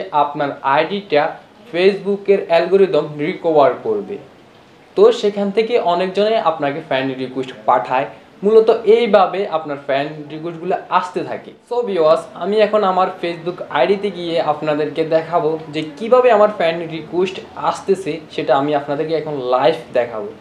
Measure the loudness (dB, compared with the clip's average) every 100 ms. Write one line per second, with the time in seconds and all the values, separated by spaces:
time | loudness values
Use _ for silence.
0 | -2 0 0 -2 -6 -4 0 2 0 -4
1 | -2 0 0 -4 -18 -20 -8 0 2 2
2 | -2 -2 2 2 2 2 4 2 4 2
3 | -2 -4 -6 -2 2 4 4 2 -2 -4
4 | -4 -12 -14 -20 -20 -20 -20 -20 -6 4
5 | 4 4 -2 -2 -2 0 0 0 2 0
6 | 0 0 0 2 0 0 -2 -4 -2 -2
7 | -2 -4 -6 -6 -8 -4 0 0 0 -2
8 | -2 -8 -20 -4 4 6 6 4 4 4
9 | 6 4 4 0 -4 -4 -4 -6 -2 -2
10 | -2 -8 -14 -10 -10 -8 -4 -4 0 -2
11 | -2 -6 -8 -10 -12 -20 -6 -4 -2 2
12 | 4 2 0 -8 -2 2 2 2 2 0
13 | -2 -4 -8 -6 -8 -10 -2 2 2 2
14 | -2 -6 -4 -2 0 -2 -2 -2 -2 -2
15 | 0 0 0 0 0 -2 -6 -8 -8 -8
16 | 2 4 6 6 4 2 -2 -2 -6 -10
17 | -6 -2 -2 -4 -12 -6 -4 -2 -2 -2
18 | -2 -8 -8 -4 0 2 2 -2 -2 -4
19 | -2 -4 -4 -6 0 2 2 0 -2 -2
20 | -2 -6 -10 -14